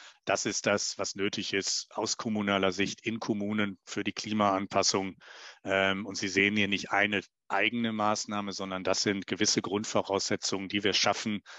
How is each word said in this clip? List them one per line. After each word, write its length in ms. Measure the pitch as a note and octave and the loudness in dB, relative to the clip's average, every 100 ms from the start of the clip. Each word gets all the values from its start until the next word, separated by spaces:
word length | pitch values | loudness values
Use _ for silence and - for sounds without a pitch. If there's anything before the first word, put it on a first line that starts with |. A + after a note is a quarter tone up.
| - - - | -20 -16 -2
Das 220 | G2 A#2 | 0 0
ist 180 | G2+ - | 0 2
das, 320 | G2+ - - | 2 0 -4
was 180 | F#2+ G2+ | -6 -2
nötig 380 | G2+ - F#2+ | -2 -2 -2
ist 340 | G2 F#2+ - - | -2 0 -4 -4
aus 260 | - A2 - | -4 -2 -2
kommunaler 540 | A#2+ G#2+ G2+ G2 F#2+ | -2 0 2 4 4
Sicht 300 | F#2 G2 - | 2 -2 -2
in 180 | - A2 | -6 -6
Kommunen 580 | - G#2+ G2+ G#2+ G2+ F#2+ - | -2 -2 0 0 -2 -4 -10
für 180 | - | -6
die 100 | G2+ | -4
Klimaanpassung. 1040 | - G#2+ G#2+ G#2 F#2+ G2 G2+ F#2+ G2+ F#2+ F2+ - - - - | -6 -4 2 4 2 0 2 2 2 -2 -8 -18 -18 -18 -14
Ähm, 440 | G2 G2 F#2+ G2 G2+ | -2 2 2 2 -4
und 100 | G2 | -4
Sie 100 | G2+ | -2
sehen 300 | F#2 G2+ G#2+ | 4 4 4
hier 100 | G2 | 2
nicht 240 | F#2+ - | 0 0
eine 300 | G2+ G#2 G#2 - _ _ | 2 2 0 -4 _ _
eigene 460 | G2 G#2+ A#2+ A#2 | 0 2 0 -2
Maßnahme, 580 | A2 G#2 G#2+ - G#2 G2+ | 2 2 0 -2 -4 -4
sondern 320 | F#2 F#2+ F#2 | -6 -6 -4
das 180 | F2+ F#2+ | 0 0
sind 260 | A2 G2 F#2 | 2 0 -2
gewisse 340 | F#2+ G#2+ - | 0 2 2
Grundvoraussetzungen, 1080 | - G2+ G#2+ G#2+ - G2 - G#2 - G2 F#2+ | 0 -2 0 -2 0 0 0 -2 -2 -4 -2
die 140 | G#2 | -2
wir 100 | G2+ | 0
schaffen, 500 | F2+ A2 G2+ A2+ G#2 - | 2 2 2 -2 -4 -6